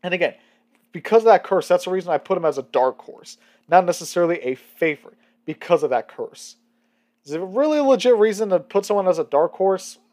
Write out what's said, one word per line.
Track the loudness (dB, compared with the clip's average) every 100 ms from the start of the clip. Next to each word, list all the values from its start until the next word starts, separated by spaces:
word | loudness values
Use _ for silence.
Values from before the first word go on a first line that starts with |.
And | -6
again, | -4 -4 -6 _ _ _ _ _
because | -16 0 2
of | 6
that | 4 4
curse, | -2 2
that's | 0 0
the |
reason | -6 -4
I | -4
put | -2 -2
him |
as | -2 -4
a |
dark | -4 0 0 -2
horse, | -18 -20 -20 -20 _ _ _
not | 2 2
necessarily | -4 -4 -2 0 0
a | -4 -8
favorite, | _ -4 -4 -4 -12 _ _ _ -14
because | -14 0 0
of | 2
that | -2 -6
curse. | -12 -14 -14 -20 -20 _ _ _ _ _ _
Is | -12
it | -10
really | -6 -2 0 2
a |
legit | 2 2 4 4
reason | 2 0 -2
to | -2
put | 0 -4 -2
someone | -2 0
as | -2
a |
dark | 0 0 0
horse? | 0 0 0 -6 -20 _